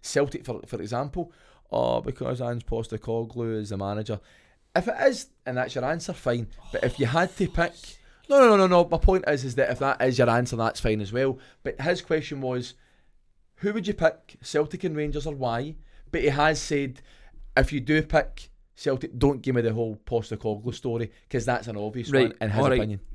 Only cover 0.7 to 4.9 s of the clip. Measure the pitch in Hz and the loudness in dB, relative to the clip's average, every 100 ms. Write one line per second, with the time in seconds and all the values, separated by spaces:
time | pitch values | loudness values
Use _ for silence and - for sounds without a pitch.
0.7 | 123 104 120 143 180 165 - _ _ _ | -10 -6 -4 -4 -8 -10 -14 _ _ _
1.7 | 123 120 117 117 120 127 123 120 120 - | -2 0 0 -4 -6 -6 -4 -4 -6 -4
2.7 | 113 110 110 - 117 113 117 113 110 104 | -4 -4 -8 -4 -4 -4 -6 -4 -4 -6
3.7 | 98 98 104 107 101 - _ _ _ _ | -6 -4 -4 -4 -8 -10 _ _ _ _
4.7 | - 214 | -4 -2